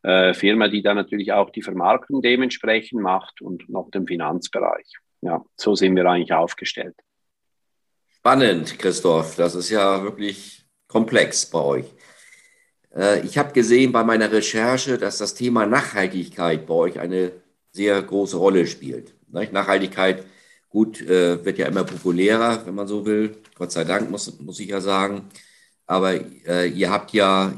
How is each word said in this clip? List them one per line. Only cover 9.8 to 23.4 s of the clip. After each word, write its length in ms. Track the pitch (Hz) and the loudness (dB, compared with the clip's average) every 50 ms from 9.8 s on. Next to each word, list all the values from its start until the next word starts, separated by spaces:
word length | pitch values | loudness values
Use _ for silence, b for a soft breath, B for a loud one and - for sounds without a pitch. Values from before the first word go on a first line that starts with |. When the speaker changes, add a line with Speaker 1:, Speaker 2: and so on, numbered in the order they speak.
| 98 98 98 95 | 2 2 2 0
Speaker 2:
wirklich 640 | 95 101 107 101 104 101 98 - - - - - _ _ _ _ _ | -2 -8 -8 -8 -8 -8 -8 -10 -18 -20 -20 -20 _ _ _ _ _
komplex 580 | _ - 113 113 - 120 107 80 - - - - | _ 0 0 0 4 4 2 2 2 0 -6 -6
bei 120 | - - 82 | -2 -2 -2
euch. 260 | 71 71 69 64 67 - - b b b b b b b b b b b b b b b b _ _ _ - | 0 0 -2 -2 -4 -10 -18 b b b b b b b b b b b b b b b b _ _ _ -6
Äh, 300 | 80 95 101 104 - - | 0 2 2 2 2 0
ich 120 | 95 - | -2 -2
hab 160 | 107 - - - | -2 -2 2 2
gesehen 380 | 127 113 110 120 127 131 123 | 2 4 6 6 6 6 4
bei 140 | 120 117 110 | 4 2 2
meiner 260 | 117 113 110 110 107 | 4 2 2 2 2
Recherche, 680 | 110 107 101 - - 110 110 120 131 127 - 139 123 | 2 0 0 0 -2 0 2 2 0 0 0 -2 -2
dass 200 | 120 - 101 98 | -2 -2 -4 -4
das 160 | - 104 101 - | -4 -6 -8 -6
Thema 320 | - 123 123 120 113 107 | -4 -2 0 2 2 2
Nachhaltigkeit 1000 | 104 117 143 139 - - 104 95 92 95 92 85 - - - 87 85 80 78 80 | 2 2 0 0 -2 -2 -2 -2 -2 -2 -6 -8 -8 -6 -4 -2 0 -2 -2 -2
bei 80 | - 82 | -2 0
euch 260 | 85 82 90 - - | 2 2 0 -2 -6
eine 320 | - 87 92 92 92 90 - - _ _ _ _ _ _ | -6 -4 -2 -2 -2 -2 -4 -12 _ _ _ _ _ _
sehr 300 | _ 92 101 104 101 98 | _ -2 0 2 2 0
große 360 | 95 - 92 101 98 95 92 | 0 -2 -2 -2 -2 -2 0
Rolle 280 | 82 92 98 95 90 80 | 4 4 4 6 4 2
spielt. 480 | 73 - - 69 67 62 60 - - _ _ _ | 2 -4 -10 -12 -12 -12 -12 -14 -18 _ _ _
Nicht? 240 | _ - 85 107 - | _ -8 -8 -8 -4
Nachhaltigkeit, 760 | 95 98 95 98 98 95 95 90 - 98 95 95 92 95 b b b b b b b b b b | -2 -2 0 2 2 0 0 -2 -2 0 0 0 0 -2 b b b b b b b b b b
gut, 320 | - 104 110 110 - - | 0 0 0 0 -2 -14
äh, 420 | - - 92 90 87 87 87 87 - | -2 2 4 4 4 2 0 0 -2
wird 140 | 98 - | -4 -2
ja 100 | 92 82 | -2 -4
immer 160 | 73 90 95 92 | -2 -2 -2 -4
populärer, 840 | - 95 85 - 92 87 87 95 104 110 113 113 117 117 110 - | -4 -6 -4 -2 -2 0 2 2 2 2 2 2 0 -2 -4 -6
wenn 100 | 90 92 | -10 -8
man 120 | 101 101 | -8 -6
so 180 | 98 104 104 101 | -6 -6 -6 -2
will. 300 | 107 107 107 107 107 107 - | 0 0 0 0 -2 -4 -12